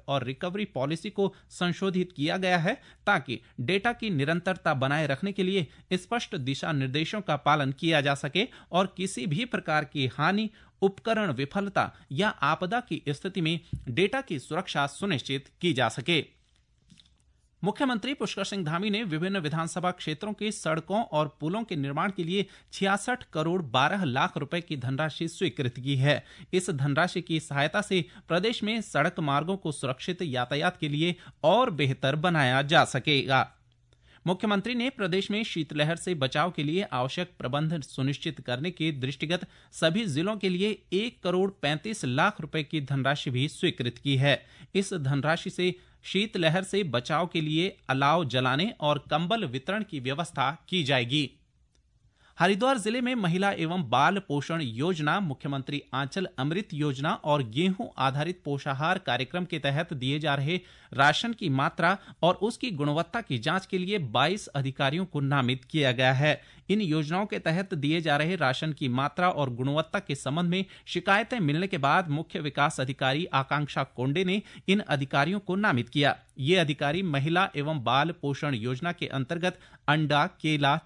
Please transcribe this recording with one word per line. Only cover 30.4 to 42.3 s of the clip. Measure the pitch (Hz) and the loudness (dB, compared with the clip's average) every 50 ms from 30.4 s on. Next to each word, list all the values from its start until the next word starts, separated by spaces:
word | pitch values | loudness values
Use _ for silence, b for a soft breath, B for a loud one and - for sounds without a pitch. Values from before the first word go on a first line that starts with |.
| 123 120 147 143 156 196 - - | -2 -2 -2 0 0 -2 -2 -2
के | - 151 | -4 -2
लिए | 143 147 160 175 175 B B B B _ - | 0 0 0 0 0 B B B B _ 4
और | 151 180 226 262 240 | 4 6 6 4 2
बेहतर | 185 139 151 131 135 - - 135 135 | 2 0 0 0 0 0 0 0 0
बनाया | 156 151 185 175 156 143 123 127 135 | 2 2 2 2 4 4 4 4 2
जा | 139 139 165 156 131 | 2 4 6 6 6
सकेगा। | - - 135 - - 151 135 101 104 135 131 117 - - _ _ _ _ _ _ _ b b b b b b b 165 | 6 2 -2 0 2 2 2 4 4 2 2 2 0 -4 _ _ _ _ _ _ _ b b b b b b b -2
मुख्यमंत्री | 185 185 - 214 208 196 190 226 247 | -2 0 0 0 0 0 0 -2 -2
ने | 240 233 262 | -2 -2 -2
प्रदेश | 262 - 202 185 165 190 196 - | -2 -2 -2 0 0 0 0 0
में | 202 214 226 | -2 -2 -2
शीतलहर | - - 170 156 143 151 151 147 151 170 | -2 -4 -4 -4 -4 -2 -2 0 0 0
से | 170 - - 180 | -2 -4 -4 -2
बचाव | 156 135 131 - 151 151 180 | -2 -2 -2 0 0 0 0
के | 170 - 151 | -2 -2 -2
लिए | 143 156 185 202 | -2 -2 -2 -2
आवश्यक | - - 127 127 131 - - 135 127 - - | -2 -2 -2 -2 -2 -4 -6 -8 -8 -8 -8
प्रबंध | - 131 123 143 156 156 165 170 | -6 -4 -2 0 0 0 -2 -4
सुनिश्चित | 131 - - - 131 135 143 - - 170 147 - | -6 -8 -6 -2 -2 -2 -2 -2 -6 -8 -8 -8
करने | 123 - 123 123 143 180 | -8 -6 -6 -4 -4 -6
के | 175 - 156 160 | -4 -2 -4 -2
दृष्टिगत | 160 135 123 127 139 - - 151 175 180 - b b b b b | -2 -2 -4 -4 -4 -4 -4 -4 -4 -4 -4 b b b b b
सभी | - - - 214 165 208 233 | -6 0 0 2 2 2 0
जिलों | 208 135 135 165 202 220 208 | 0 0 0 0 0 -2 -2
के | - 190 | 0 0
लिए | 180 175 196 214 208 - - _ - | 0 0 0 0 -2 -4 -6 _ -2
एक | 185 214 240 - _ - | 0 0 -2 -6 _ -4
करोड़ | - 147 180 190 196 196 - | -2 0 2 0 0 -2 -2
पैंतीस | - 143 151 151 - 214 220 - - | -2 -2 -2 -2 -4 -6 -6 -4 -2
लाख | 135 123 135 165 202 | -2 2 2 2 2